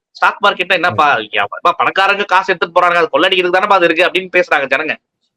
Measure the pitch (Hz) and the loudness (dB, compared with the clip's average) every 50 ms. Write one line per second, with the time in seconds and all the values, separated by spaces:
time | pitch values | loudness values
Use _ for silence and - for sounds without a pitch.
0 | _ _ _ - - 185 208 - 202 202 190 170 180 180 190 175 165 180 - - | _ _ _ -2 -2 -2 0 0 0 -2 0 -2 -2 -2 -2 0 0 -2 0 2
1 | 151 143 135 113 110 104 - 104 101 101 - - - 175 170 - 123 147 160 190 | 2 2 2 0 -4 -4 -4 -4 -4 -4 -6 -2 -2 -2 0 0 -2 -2 0 0
2 | 196 196 202 196 208 - 185 185 185 190 190 170 196 175 165 180 175 175 170 175 | 0 0 0 -2 -2 0 0 0 0 0 -2 -4 -4 -2 0 0 2 2 2 2
3 | 165 160 - 139 170 190 190 185 180 175 175 185 202 208 196 190 175 170 160 160 | 0 0 0 0 0 0 0 0 0 0 0 0 2 2 2 2 2 2 2 2
4 | 175 165 - 180 190 185 - 180 175 - 165 151 139 131 135 139 156 151 120 - | 0 0 0 -2 -6 -2 -2 -2 0 0 0 -2 0 -2 -2 -2 -2 -6 -8 -10
5 | _ _ _ _ _ _ _ | _ _ _ _ _ _ _